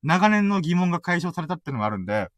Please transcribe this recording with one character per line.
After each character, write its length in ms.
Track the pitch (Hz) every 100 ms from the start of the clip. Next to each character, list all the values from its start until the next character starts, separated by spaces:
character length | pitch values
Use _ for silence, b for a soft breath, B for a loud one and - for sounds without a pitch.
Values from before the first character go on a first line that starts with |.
長 260 | 143 175 214
年 200 | 208 202
の 100 | 202
疑 160 | 156 175
問 160 | 180
が 80 | 170
解 220 | - 175
消 120 | 180
さ 80 | 170
れ 60 | 156
た 60 | 175
っ 40 |
て 100 | -
い 20 |
う 40 | 131
の 40 |
も 60 | 107
あ 40 |
る 80 | 104
ん 80 | 92
で。 240 | 107 90